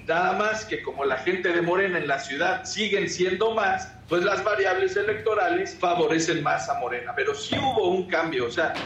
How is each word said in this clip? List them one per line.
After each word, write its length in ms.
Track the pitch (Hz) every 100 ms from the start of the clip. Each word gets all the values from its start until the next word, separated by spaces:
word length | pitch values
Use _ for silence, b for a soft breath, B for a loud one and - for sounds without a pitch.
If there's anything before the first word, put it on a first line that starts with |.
| -
nada 260 | 165 185
más 320 | 196 214 214 -
que 160 | 147
como 240 | - - 135
la 120 | 131
gente 320 | 175 185 185
de 120 | 170
Morena 360 | 170 185 196 170
en 80 | 147
la 120 | 135
ciudad 460 | - 139 175 185 -
siguen 420 | - 208 190 175
siendo 440 | - 185 185 220
más, 400 | 226 196 190 - - -
pues 140 | 175
las 200 | 190 185
variables 520 | 311 311 196 185 196 208
electorales 800 | 214 208 220 208 180 175 190 -
favorecen 640 | 175 175 151 160 160 160
más 260 | 147 - -
a 120 | -
Morena. 340 | 120 123 120 -
Pero 200 | - -
sí 200 | - -
hubo 300 | 269 233 180
un 180 | 185 180
cambio, 380 | 165 165 135 120
o 40 |
sea, 220 | 165 160 -